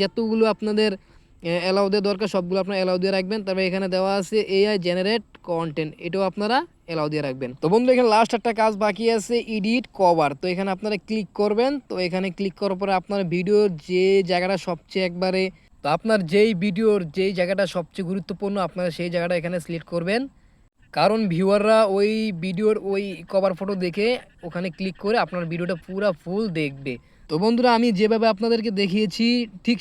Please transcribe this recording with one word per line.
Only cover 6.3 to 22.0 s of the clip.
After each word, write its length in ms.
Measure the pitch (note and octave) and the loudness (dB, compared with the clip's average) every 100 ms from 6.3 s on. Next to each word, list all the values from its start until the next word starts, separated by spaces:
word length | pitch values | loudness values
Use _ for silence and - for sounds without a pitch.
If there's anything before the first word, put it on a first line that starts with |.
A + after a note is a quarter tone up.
আপনারা 260 | G3 G#3 B3+ E4+ _ - | -2 -2 -2 -2 _ -8
অ্যালাউ 220 | D#3+ D3+ | -4 -2
দিয়ে 100 | D3+ C#3+ | -2 -4
রাখবেন। 220 | C3 B2 B2+ | -6 -8 -4
তো 60 | D#3 | 2
বন্ধু, 160 | G#3+ B3+ | 4 4
এখানে 140 | B3 A#3+ | 4 6
লাস্ট 180 | G#3+ A3+ A#3 | 6 4 0
একটা 140 | A#3+ | -2
কাজ 200 | A3+ A3 G3+ | 2 0 2
বাকি 200 | G#3 F#3 A3+ A3+ | -2 0 0 0
আছে, 200 | F#3+ A#3+ - A3 | 0 -4 -2 -4
এডিট 280 | G3+ A#3+ - - | 0 0 -2 2
কভার। 320 | F#3 E3 C#3+ C#3+ | 4 4 2 0
তো 40 | F3+ | -4
এখানে 180 | F3+ G3 F#3 | -2 -4 -4
আপনারা 200 | G#3+ G#3 - | -4 -4 -4
ক্লিক 200 | A3 F#3+ - | -4 -4 -2
করবেন। 320 | G#3 G#3 B3+ C#4+ - | 0 2 0 -2 -6
তো 60 | F#3 F3+ | -4 -2
এখানে 240 | F#3 F#3+ | -2 -4
ক্লিক 240 | E3+ G3 - | -4 -6 -2
করার 180 | G3+ F#3 | -4 -2
পরে 120 | G3 F#3 | 0 -2
আপনার 200 | F3 G3+ F3+ | 0 -4 -2
ভিডিওর 340 | F3+ F3+ G#3 G#3 D#3+ - | -2 2 4 4 0 -2
যে 340 | F3+ F#3+ G3 F3+ | 2 4 4 4
জায়গাটা 260 | F3+ F#3 F#3+ - | 0 0 -2 -4
সবচেয়ে 380 | E3+ - G3 F#3 | -8 -6 -4 -2
একবারে, 340 | F3 F#3 F#3 F#3+ - _ _ | -2 -2 0 -2 -6 _ _
তো 40 | C#3+ E3 | -2 0
আপনার 220 | A3 G#3+ E3 | 2 0 2
যেই 180 | G3+ A3+ F#3 | 4 4 2
ভিডিওর 360 | G#3 F#3 A3 G#3 E3 F#3 | -2 0 2 2 0 -2
যেই 160 | F#3+ F3+ | 0 0
জায়গাটা 260 | F3+ G3 F#3 | -2 0 -2
সবচেয়ে 420 | F3+ E3 - F3 | -2 -8 -8 -6
গুরুত্বপূর্ণ, 460 | G3 D#3+ F#3+ G3+ G3+ F3 | -6 -6 -6 -4 -2 -4
আপনারা 200 | F#3 F3+ D3+ | -4 -6 -4
সেই 140 | F3 | -4
জায়গাটা 200 | E3+ F3 F3 | -2 0 -2
এখানে 160 | E3+ F3+ | -2 -6
সিলেক্ট 280 | - E3 - | -6 -10 -6
করবেন, 260 | E3+ E3+ A3+ C4+ _ _ _ _ _ _ | -6 -2 -2 -4 _ _ _ _ _ _
কারণ 260 | - F3 A3 G#3 | 2 2 4 0
ভিউয়াররা 460 | E3 F#3+ G#3 G#3 A3 G#3+ | 2 4 4 4 4 4
ওই 140 | G3 | 2